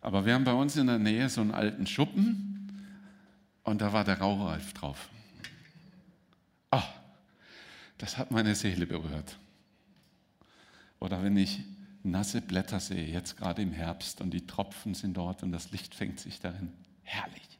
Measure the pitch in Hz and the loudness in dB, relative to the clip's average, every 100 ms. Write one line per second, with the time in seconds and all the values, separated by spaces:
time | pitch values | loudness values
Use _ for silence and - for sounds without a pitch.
0 | 110 98 98 127 131 123 143 147 127 117 | 2 2 6 6 6 4 4 4 4 6
1 | 107 110 131 127 107 107 107 - 98 - | 4 4 2 2 2 2 0 0 -2 2
2 | 147 - 214 226 - - - - - - | 2 4 4 2 -2 -6 -8 -12 -14 -18
3 | - - - - _ _ - 107 104 107 | -20 -20 -20 -20 _ _ -2 0 2 2
4 | 101 95 95 98 95 78 - - 71 71 | 2 2 2 2 0 -2 -6 -8 -8 -8
5 | - - - - - - - - - - | -14 -18 -20 -16 -16 -16 -20 -20 -20 -20
6 | - _ _ _ _ _ _ 135 - - | -20 _ _ _ _ _ _ 0 0 -8
7 | - - _ _ - - - - - _ | -20 -20 _ _ -20 -20 -20 -20 -20 _
8 | 107 - 131 113 107 101 104 87 85 85 | -8 -6 0 4 4 4 2 2 0 0
9 | 80 76 73 - - _ _ _ _ _ | -4 -6 -8 -14 -20 _ _ _ _ _
10 | _ _ _ _ _ _ - - - _ | _ _ _ _ _ _ -20 -20 -20 _
11 | 92 92 98 101 95 - - - - - | -4 0 4 4 4 0 -8 -12 -18 -8
12 | 98 90 104 117 - 92 95 98 - 95 | -2 0 0 -2 0 0 0 -4 -4 -4
13 | 80 85 - - 95 87 98 80 82 87 | -2 -4 -6 -6 -4 -2 -2 -2 -4 -6
14 | - - 95 87 - - 98 - - 90 | -8 -6 -4 -4 -6 -6 -6 -6 -8 -4
15 | 101 90 87 92 95 85 - 98 - - | -4 -4 -4 -4 -4 -6 -6 -10 -12 -8
16 | 101 95 - - 95 90 90 - - _ | -6 -6 -12 -10 -10 -8 -10 -12 -20 _
17 | - - - - - | -8 -8 -8 -12 -20